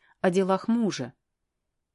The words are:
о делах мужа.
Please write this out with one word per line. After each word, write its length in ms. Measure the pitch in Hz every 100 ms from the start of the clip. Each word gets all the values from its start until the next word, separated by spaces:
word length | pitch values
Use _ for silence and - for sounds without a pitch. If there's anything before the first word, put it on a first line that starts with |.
| _ _
о 80 | 190
делах 380 | 180 185 190 -
мужа. 460 | 233 214 143 123 - _ _ _ _ _ _ _